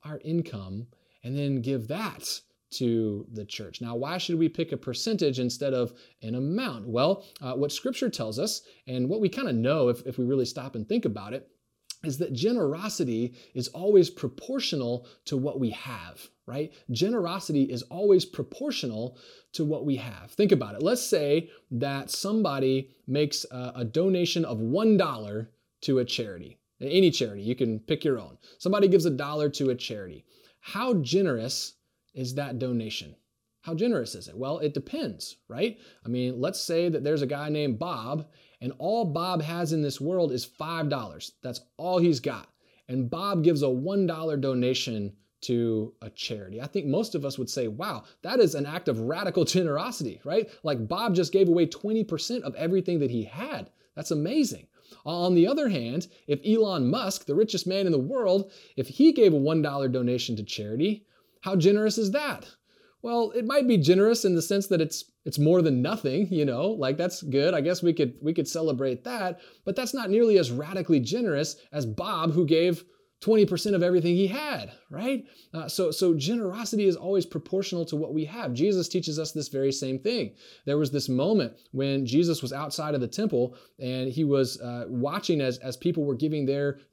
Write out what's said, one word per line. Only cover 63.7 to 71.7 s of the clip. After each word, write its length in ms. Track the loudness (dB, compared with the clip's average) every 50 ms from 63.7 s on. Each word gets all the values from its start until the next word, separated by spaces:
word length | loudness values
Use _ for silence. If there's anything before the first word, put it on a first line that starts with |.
| 6
generous 480 | 8 8 8 8 8 8 6 4 4 4
in 100 | 2 2
the 80 | 2 2
sense 240 | 2 0 0 2
that 120 | 2 2 2
it's, 260 | 2 0 -2 -8 -10 -14 _ _ -10
it's 140 | -4 0 4
more 240 | 6 6 6 6 6
than 180 | 6 4 2
nothing, 500 | 2 0 -2 -2 -2 -2 0 0 0 0
you 140 | 2 2 2
know, 220 | 2 0 0 0
like, 300 | 0 0 0 0 0 0
that's 260 | 0 -2 -2 -4 -6 -4
good. 320 | 0 2 2 4 4 2
I 60 | 2
guess 200 | 2 0 0 2
we 120 | 2 2 4
could, 200 | 4 2 0 0 -2
we 100 | -4 -2
could 160 | 0 0 -2
celebrate 560 | -2 -2 -2 0 0 0 0 0 -2 -2 -4 -6
that, 340 | -8 -6 -4 -4 -4 -6 -8 -14 -20 -20 _ _
but 100 | -4 -4
that's 200 | -2 -4 -4 -4
not 160 | -4 0 2
nearly 260 | 4 6 8 8 8
as 140 | 6 6 4
radically 480 | 0 -4 -6 -4 -4 -4 2 4 4 4
generous 560 | 4 2 0 0 0 0 0 0 -2 -4 -6 -12 -16 _